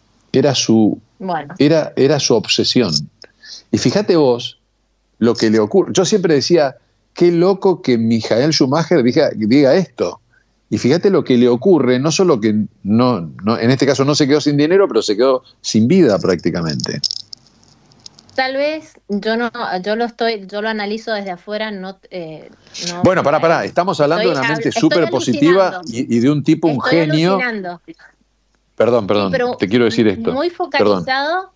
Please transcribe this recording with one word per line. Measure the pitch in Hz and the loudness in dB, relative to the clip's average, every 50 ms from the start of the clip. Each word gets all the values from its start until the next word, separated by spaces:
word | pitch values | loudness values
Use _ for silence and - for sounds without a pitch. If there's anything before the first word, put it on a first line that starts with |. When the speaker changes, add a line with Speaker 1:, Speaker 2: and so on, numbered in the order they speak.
| _ _ _ _ _ _ - | _ _ _ _ _ _ 0
Speaker 1:
Era | 131 135 143 131 | 2 2 2 0
su, | - - - 113 110 107 101 - - - _ _ _ | 0 0 2 2 4 2 2 0 -4 -10 _ _ _
Speaker 2:
Bueno. | 190 185 175 156 147 147 - - | -8 -8 -8 -8 -8 -12 -2 0
Speaker 1:
era, | 139 147 165 156 - - - | 2 2 2 2 0 -2 -2
era | - 131 135 151 135 | 0 2 2 2 0
su | - - 123 | 0 0 0
obsesión. | 107 95 - - - 101 - - 127 117 90 78 76 76 - _ _ - _ _ _ - - - - - _ | 0 0 -2 -2 -2 -2 0 0 0 0 0 -2 -6 -6 -8 _ _ -20 _ _ _ -20 -20 -20 -20 -6 _
Y | - | -4
fíjate | - - 190 - 196 214 214 185 | 0 0 0 0 0 0 2 2
vos | 165 147 127 120 120 - - - _ _ _ _ _ _ _ _ _ _ _ _ _ | 4 4 2 2 0 -4 -10 -16 _ _ _ _ _ _ _ _ _ _ _ _ _
lo | 110 120 113 | 0 0 2
que | 113 113 110 | 2 2 2
le | 107 110 | 2 2
ocurre. | 107 104 - 196 - - - | 2 2 2 0 0 2 0
Yo | - 180 | -2 0
siempre | - 214 196 175 175 156 | 2 0 0 2 2 2
decía, | 135 - - 175 160 143 131 - - _ _ _ _ _ _ _ | 2 2 2 2 2 2 0 -2 -8 _ _ _ _ _ _ _
"Qué | - 175 175 | 2 2 2
loco | 175 165 175 190 196 190 - 196 170 - - | 4 4 2 2 0 2 0 0 0 0 0
que | 135 123 113 | 0 0 0
Michael | 113 113 117 113 - - 107 113 139 160 | 2 0 0 0 0 0 0 0 0 0
Schumacher | 147 - 151 127 139 165 160 - 180 151 117 | 2 0 0 0 0 -2 0 0 0 2 2
diga, | 127 - 123 139 120 - | 2 2 2 0 0 -2
diga | 107 110 104 127 147 143 127 147 | -2 0 2 2 4 4 4 4
esto". | 190 175 - _ - 98 87 - - _ _ _ _ _ _ _ _ _ _ | 2 0 -2 _ -6 -6 -6 -6 -10 _ _ _ _ _ _ _ _ _ _
Y | 110 - | -6 -2
fíjate | - 123 151 - - 202 | 0 0 0 2 2 2
lo | 190 151 - | 2 2 2
que | - 127 | 2 2
le | 120 123 123 | 4 4 4
ocurre, | 123 120 - 202 180 147 120 123 127 127 | 2 2 4 4 4 4 4 2 2 2
no | 139 160 | 0 -2
solo | 160 - 190 180 147 104 | 0 2 2 2 2 2
que | 110 110 104 107 101 - - _ - | 0 0 0 0 -2 -4 -8 _ -4
no, | 98 107 117 127 127 120 90 85 76 65 - 95 | 0 2 2 2 2 0 -2 -4 -8 -12 -6 -4
no, | 107 117 92 | -2 -2 0
en | 113 120 | 2 0
este | 135 123 135 | 2 2 2
caso | 131 135 - 135 | 0 2 0 0
no | 143 147 | 0 0
se | 147 151 | 0 2
quedó | 127 147 151 | 2 2 2
sin | - 147 143 | 2 0 0
dinero, | 143 147 156 185 196 196 | 0 2 2 4 2 2
pero | 139 117 110 - | 2 0 -2 0
se | - 104 | 0 0
quedó | 101 123 135 131 127 - - _ _ | 0 2 2 0 0 -4 -10 _ _
sin | - - - 110 110 | -10 -2 0 0 2
vida | 127 180 196 165 120 98 | 4 4 4 4 4 2
prácticamente. | 85 80 90 92 80 - 87 80 87 85 80 71 62 - - - - - - - - - - - - _ _ _ _ _ _ _ _ _ _ _ _ _ - _ - _ _ _ | 2 0 0 -2 0 -2 -4 -4 -2 -4 -4 -6 -6 -8 -8 -8 -8 -8 -8 -8 -10 -14 -18 -20 -20 _ _ _ _ _ _ _ _ _ _ _ _ _ -20 _ -20 _ _ _
Speaker 2:
Tal | - 262 262 269 | -6 -4 -4 -4
vez | 269 285 302 311 311 311 - _ _ _ - | -4 -4 -4 -4 -6 -10 -16 _ _ _ -8
yo | 202 202 190 220 226 | -8 -6 -4 -4 -4
no, | 233 240 226 - 240 214 - 180 185 180 | -2 -4 -6 -6 -8 -8 -6 -6 -6 -4
yo | 208 214 | -4 -4
lo | 226 233 | -4 -4
estoy, | 220 226 - 233 226 226 208 190 | -6 -6 -4 -4 -4 -4 -6 -10
yo | 185 202 208 | -12 -10 -8
lo | 208 220 | -6 -6
analizo | 220 214 202 202 214 220 220 226 | -6 -6 -6 -6 -8 -8 -6 -8
desde | 220 202 196 196 | -8 -8 -8 -10
afuera, | 180 180 - 208 208 208 220 214 | -12 -12 -12 -12 -10 -8 -8 -8
no, | 208 190 185 190 190 - _ _ | -10 -12 -12 -14 -16 -18 _ _
eh, | - 185 165 160 156 156 - - - _ _ _ - - 175 | -14 -14 -12 -12 -14 -18 -20 -20 -20 _ _ _ -16 -12 -12
no | 175 175 175 180 | -10 -4 0 2
Speaker 1:
Bueno, | 175 185 160 - | 2 2 2 2
pará, | 139 151 151 | 2 0 2
pará, | 160 165 165 | 2 2 2
Speaker 2:
estoy | 135 104 | 0 -2
Speaker 1:
estamos | - - 170 175 196 170 - | -2 -2 -2 -2 -2 -2 0
hablando | 147 143 160 190 220 240 | 0 0 0 0 0 -2
de | |
una | - - - | -2 -2 -2
mente | 226 - - - | -2 -4 -2 -4
Speaker 2:
habl-, | 131 | -4
estoy | - - | -2 0
Speaker 1:
súper | 160 156 196 180 156 131 | 2 2 2 2 2 0
positiva | 143 123 113 131 113 98 143 165 180 190 190 175 185 180 | -2 -2 -2 -2 0 2 2 4 4 4 2 2 -2 -6
Speaker 2:
alucinando. | 165 131 113 123 - - 113 | -10 -10 -8 -8 -4 -2 0
Speaker 1:
y, | |
y | 120 | 2
de | 117 143 | 2 2
un | 151 147 - | 0 0 0
tipo, | - 160 165 170 165 | 0 0 2 2 0
un | 147 | -2
Speaker 2:
Estoy | 120 - - | -2 -2 0
Speaker 1:
genio. | 165 170 165 151 - 156 165 180 196 | 0 0 2 0 0 0 2 0 0
Speaker 2:
alucinando. | - 247 240 226 208 185 175 175 170 _ - 165 - - - _ _ _ _ _ _ _ _ _ _ _ _ _ | 0 -2 -4 -6 -8 -10 -10 -12 -14 _ -20 -20 -20 -20 -20 _ _ _ _ _ _ _ _ _ _ _ _ _
Speaker 1:
Perdón, | - - 117 123 117 101 | -2 0 2 2 0 0
Speaker 2:
Sí, | |
Speaker 1:
perdón, | 95 104 104 101 95 87 | 0 0 0 0 0 -2
Speaker 2:
pero | 254 247 247 240 | -2 -2 -4 -4
Speaker 1:
te | - - | -4 -4
quiero | 92 113 123 120 | -2 0 2 2
decir | 110 113 - 113 | 2 2 2 0
esto. | 104 92 - 226 - | 0 0 0 -4 -4
Speaker 2:
muy | 254 269 320 349 | -2 -2 -4 -4
Speaker 1:
Perdón. | - - 359 277 | -4 -6 -8 -4
Speaker 2:
focalizado, | 294 277 202 208 185 190 165 262 262 269 285 302 339 370 381 370 _ | -2 0 2 2 0 0 -2 -4 -4 -4 -4 -4 -4 -6 -8 -10 _